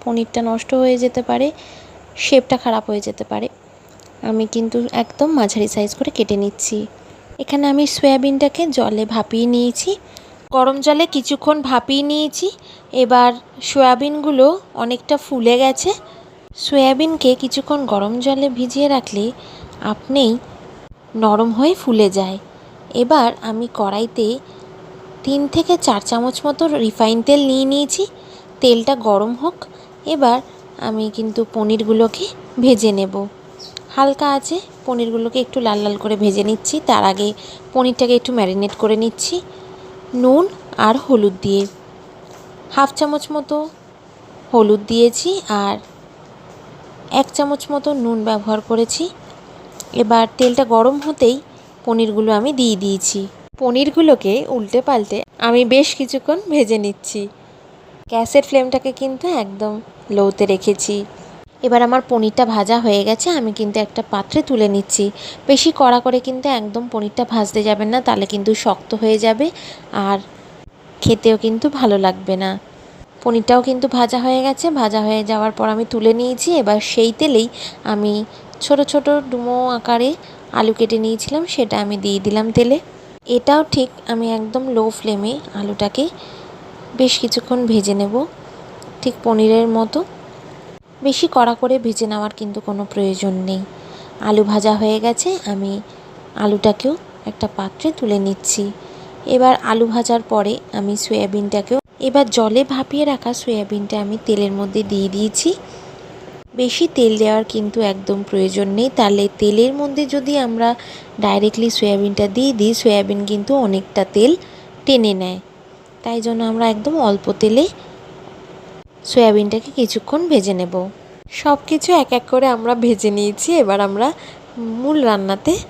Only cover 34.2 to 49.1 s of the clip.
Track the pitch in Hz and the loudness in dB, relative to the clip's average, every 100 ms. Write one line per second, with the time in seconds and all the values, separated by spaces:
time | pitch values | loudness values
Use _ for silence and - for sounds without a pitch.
34.2 | 294 277 - 339 - - - 240 233 233 | 0 0 -4 -8 -8 -12 -6 -4 -2 -2
35.2 | 226 254 247 269 226 208 208 202 202 208 | -2 -2 -2 -2 -2 0 -2 -4 -4 0
36.2 | 208 196 202 220 - 302 - 214 196 190 | 2 2 0 -2 -4 -2 2 4 2 0
37.2 | 208 208 - - - 262 254 240 247 247 | -4 -6 -14 -20 -4 0 0 2 2 2
38.2 | 247 247 190 190 202 - 214 214 226 - | 2 -2 0 0 -4 -2 0 2 0 -4
39.2 | - 359 - - - - - - - 247 | -6 -6 -10 -18 -20 -20 -20 -20 -8 0
40.2 | 254 277 392 - - - 220 262 - 233 | 4 4 2 -4 -14 0 0 0 2 2
41.2 | 202 190 202 196 196 - - - - - | 2 0 -2 -2 -2 -10 -20 -20 -20 -20
42.2 | - - - - - - 277 - 294 294 | -20 -20 -20 -20 -6 -2 -2 0 -2 -2
43.2 | - 302 285 302 311 - - - - - | -6 -8 -4 -4 -6 -12 -20 -20 -20 -20
44.2 | - - - 240 214 208 208 233 233 226 | -20 -20 0 4 4 2 0 4 4 2
45.2 | 349 381 - 208 202 208 - - - - | -4 -6 -4 -4 -4 -6 -10 -20 -20 -20
46.2 | - - - - - - - - - 262 | -20 -20 -20 -20 -20 -20 -20 -20 -4 -2
47.2 | 269 - 285 285 - 285 294 277 233 226 | 0 -2 -2 -4 -4 -4 -2 -2 -2 -2
48.2 | 214 214 208 214 - 226 226 - 349 | -2 -2 -2 -4 -2 -2 0 -2 -6